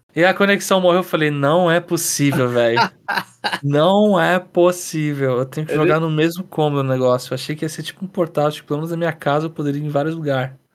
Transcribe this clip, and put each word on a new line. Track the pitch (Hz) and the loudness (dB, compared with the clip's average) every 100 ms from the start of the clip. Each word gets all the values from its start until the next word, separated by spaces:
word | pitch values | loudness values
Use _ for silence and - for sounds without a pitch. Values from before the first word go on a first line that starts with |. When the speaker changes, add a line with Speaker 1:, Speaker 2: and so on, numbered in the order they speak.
| _ | _
Speaker 1:
E | - | 0
a | 175 | 2
conexão | 185 202 196 - 190 | 4 2 0 0 2
morreu, | 180 175 | 4 2
eu | |
falei, | 180 170 151 | 0 0 0
"Não | 143 139 170 175 | 0 2 2 4
é | 170 | 2
possível, | 170 170 - - 143 135 123 | 0 -4 -2 0 0 2 0
velho. | 120 117 120 | 2 2 2
Speaker 2:
<laughs> | 117 - - - - _ - 180 | 0 -4 -8 -8 -8 _ -8 -4
Speaker 1:
Não | 143 143 160 202 214 190 | 0 2 4 4 4 4
é | 165 180 | 2 0
possível. | 180 - 175 180 - 160 151 143 135 123 | 0 2 2 2 -4 -4 -4 -2 -2 0
Eu | 131 | -4
tenho | 156 156 | -6 -4
que | |
Speaker 2:
Ele | 147 | 0
Speaker 1:
jogar | 156 156 | 2 2
no | 160 | 0
mesmo | 156 160 170 | 0 0 -2
cômodo | 185 - 151 143 | -6 -2 0 0
o | |
negócio." | 135 131 127 123 - | 0 0 2 0 -2
Eu | |
achei | 131 - 156 | -8 -8 -8
que | |
ia | 156 | -8
ser | - | -8
tipo | 151 - | -12 -12
um | 185 | -8
portátil, | - 160 156 147 151 | -4 -2 0 -2 -2
que | - | -6
pelo | 147 | -6
menos | 165 | -4
na | 165 | -4
minha | 170 | -4
casa | 160 - 147 160 | -4 -2 -2 -2
eu | |
poderia | 160 147 143 | -4 -4 -4
ir | |
em | 151 | -2
vários | 143 151 | -2 -2
lugares. | 165 147 135 131 131 _ | -4 -2 -2 -4 -10 _